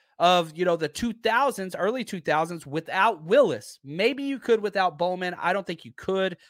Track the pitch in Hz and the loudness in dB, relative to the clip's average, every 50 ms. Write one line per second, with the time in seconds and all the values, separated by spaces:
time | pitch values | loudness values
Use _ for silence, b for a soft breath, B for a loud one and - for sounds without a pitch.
0 | _ _ _ - 165 180 180 175 165 160 156 165 180 180 170 160 160 147 - - | _ _ _ 2 4 6 6 4 2 0 -2 -2 0 0 2 0 -2 -4 -4 -4
1 | 233 233 214 - - 220 226 247 277 269 - 196 190 185 - - 175 208 254 262 | -4 -4 -4 -2 0 2 2 4 2 2 0 -2 -8 -8 -4 -2 -2 -2 -2 -2
2 | - - 214 175 - 160 147 156 165 165 175 160 - 139 143 160 - - 165 190 | -6 -6 -8 -6 -2 0 2 2 0 -2 -6 -12 -10 -8 -8 -6 -6 -2 2 2
3 | 190 175 185 156 156 165 226 294 254 175 123 104 - - - _ - 139 151 175 | 4 2 2 0 0 2 4 6 6 4 2 -4 -8 -14 -20 _ -14 -10 -4 0
4 | 214 262 269 277 277 277 277 233 - 240 226 214 202 202 196 196 185 180 151 143 | 0 0 0 -2 -6 -6 -8 -4 0 0 0 2 0 -2 0 0 0 0 0 -2
5 | 175 180 185 185 185 180 175 - - 175 185 196 185 - 175 - - 120 - - | -2 -2 -2 -4 -6 -6 -6 -4 -2 -2 -2 -2 -4 -6 -10 -12 -12 -20 -18 -10
6 | - 190 190 190 190 190 175 b b | -6 -2 0 0 0 -2 -4 b b